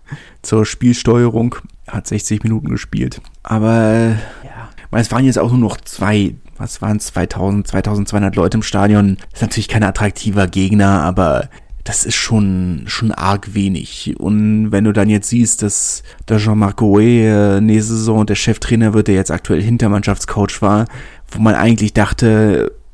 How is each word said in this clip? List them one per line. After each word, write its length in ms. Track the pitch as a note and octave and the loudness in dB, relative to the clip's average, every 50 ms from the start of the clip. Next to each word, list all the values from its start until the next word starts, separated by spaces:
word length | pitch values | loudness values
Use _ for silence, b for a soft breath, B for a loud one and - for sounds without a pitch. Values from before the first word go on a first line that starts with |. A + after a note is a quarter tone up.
| B B D3 B B B B B | B B -18 B B B B B
zur 240 | - - A2 A2 G#2+ | -6 -2 0 0 0
Spielsteuerung. 920 | - - - B2 B2 A#2+ - - B2 A2+ A#2+ A#2+ A#2 A#2 A#2 A#2 A#2+ - - - - - - - | 0 -2 0 0 0 0 2 2 2 4 4 4 2 2 0 -2 -2 -4 -8 -14 -18 -20 -20 -16
Hat 220 | - - - - | -12 -10 -10 -6
sechzig 360 | - - G#2 - - A2 G#2 - | -6 -6 -6 -4 -4 -4 -2 -2
Minuten 260 | A2 A2 A2 - - | -2 -2 -2 -4 -4
gespielt. 520 | - - - - - - B1+ - - - - - - - - | -6 -6 -6 -6 -6 -4 -4 -6 -6 -10 -16 -20 -20 -20 -8
Aber, 480 | - A2 A2 G#2+ A2+ A2+ A2+ A2 A2 | -4 -2 0 2 2 2 4 4 2
äh, 180 | A2+ A2+ A2+ A2+ | 2 2 2 2
ja. 580 | A2+ A2 - - - - - - - - - - - | 0 -2 -4 -10 -14 -18 -20 -18 -18 -18 -18 -18 -20
Ich 140 | - - - | -20 -12 -4
meine, 100 | - B2 | -2 -2
es 100 | A#2 - | -2 0
waren 140 | A2+ A#2+ C3+ | 0 2 2
jetzt 120 | C3 - | 2 2
auch 120 | - - A#2+ | 2 2 2
nur 100 | B2+ B2+ | 2 2
noch 180 | A#2 G2+ - - | 2 0 -2 -6
zwei, 540 | - - - - G2 G2 A2 G#2 G2 D#2+ - - - - - | -12 -14 -8 -4 -2 0 2 2 0 0 -4 -8 -14 -20 -14
was 240 | - F#2+ - - - | -12 -12 -12 -10 -8
waren 140 | G2 G#2 G#2+ | -4 -4 -4
es, 120 | G#2 - | -4 -6
zweitausend, 600 | - - F#2 F2 - - G2 F#2 G2 G2+ G#2 - | -6 -4 -4 -4 -4 -4 -4 -2 -2 -2 -2 -2
zweitausendzweihundert 680 | - - F#2+ - G#2+ G#2 G#2 G2+ - - G2+ G2+ F#2+ F#2+ | -2 -4 -4 -2 -2 -2 -2 -2 -2 0 0 0 0 2
Leute 200 | G2+ E2+ F#2+ A2+ | 0 0 2 0
im 60 | A2+ G#2 | -2 -2
Stadion. 540 | - - G2 G2 G#2 G#2+ G#2 G2+ G2 G2 B B B | -2 0 0 2 4 4 4 4 2 2 B B B
Das 80 | - - | -6 -6
ist 20 | |
natürlich 260 | A3+ - - A#2 G#2 | -4 -4 -2 -4 -4
kein 160 | - - A2 G#2+ | -2 0 0 0
attraktiver 640 | F#2+ - - G#2 G2 - - - G#2+ F#2+ G#2 F#2+ | 0 0 -2 -2 -4 -4 -4 -6 -2 0 0 0
Gegner, 540 | F2 - G2 F#2+ F#2+ G#2+ G#2 G2 G2 G2 F2+ | 0 0 0 0 2 4 4 4 4 4 2
aber 480 | C#2+ F2 F#2 G2 F2+ D#2 C#2 A#1+ - b b b b b b - - | 0 0 0 0 0 2 0 0 -2 b b b b b b -12 -8
das 220 | - - - - | -6 -4 -4 -4
ist 100 | - - | -4 -4
schon, 680 | - - - A#2 G#2+ G#2 G2 F#2 F#2 F2+ F2+ F2 C#2 A1+ | -4 -2 0 0 0 2 0 0 0 -2 -2 -4 -6 -8
schon 260 | G#2 - - A#2 A2 | -8 -6 -4 -4 -4
arg 420 | - - E2 F#2+ G2+ G2+ - G2+ G2+ | -2 -2 -2 -2 -2 -4 -6 -6 -4
wenig. 640 | G#2 G2 G2 F#2+ - - - - - - - - | -2 -2 0 -2 -4 -6 -10 -14 -10 -10 -10 -8
Und 540 | - - F#2+ G#2+ G#2+ G#2+ G#2+ G#2+ G#2+ A2 G#2+ | -4 -2 0 0 2 2 2 2 0 0 0
wenn 140 | G#2+ G2 A2 | 0 2 2
du 80 | G#2+ G2+ | 2 2
dann 160 | G#2+ G2+ G#2+ | 2 2 2
jetzt 180 | G#2+ G2+ G2 | 2 2 0
siehst, 340 | - A#2 A#2+ A#2 A2 - - | 0 0 2 2 2 0 -2
dass 420 | G#2+ G#2 - - - - - - B B B B - - | -2 -2 -2 -4 -4 -6 -6 -8 B B B B -4 -2
der 80 | A2 | 0
Jean-Marc 400 | G#2 G#2 A2 G#2+ G#2+ G#2 G2 G2+ | 0 2 2 2 2 2 0 0
Gouet, 480 | - A#2 G#2 G2 G#2 A2 A#2+ A#2+ A#2 A2 | 0 2 4 6 6 6 6 6 4 4
äh, 340 | A2 G#2+ G#2 G#2 G2+ G2 G2 | 4 4 4 4 4 2 2
nächste 360 | G#2+ A2 G#2+ A2 G#2+ A2 A2+ | 4 4 4 2 2 0 -2
Saison 300 | A2 A2 A2+ A2 A2 G#2+ | -2 0 0 2 2 2
der 100 | G#2 G2+ | 0 -2
Cheftrainer 580 | - - A#2+ G#2+ - - - A#2+ A2+ A#2 G#2+ G#2 | -2 0 -2 -2 -2 -2 0 2 2 2 4 2
wird, 160 | G#2+ G2+ - | 2 2 2
der 60 | G2 | 2
jetzt 160 | F#2+ F#2+ - | 0 0 -2
aktuell 300 | D#2 F#2 - - F2+ D#2 | -4 -6 -2 -2 -2 0
Hintermannschaftscoach 1000 | F#2+ A2+ A#2+ A#2 A#2+ G#2+ G2 G2 - G#2 G2 - - - - G#2 G2+ G2 - - | 0 0 0 2 2 0 0 0 0 -2 -2 -2 -4 -4 -2 -2 -2 -2 -2 -2
war, 240 | A2 G2 G#2 G#2 A#2 B B B B B B B B - | 0 2 2 2 0 B B B B B B B B -12
wo 100 | - G#2 | -2 0
man 140 | G#2+ - G2 | 2 2 2
eigentlich 360 | - F#2 A#2 A#2 G#2+ A2 G#2+ | 4 2 2 2 2 0 0
dachte, 800 | - A2+ G2+ - - - B2 A2+ G#2+ G#2+ A2 G#2 F#2 B1 G#1+ - - - - - | 2 0 0 0 0 2 2 4 4 4 4 4 2 2 0 -2 -4 -10 -18 -16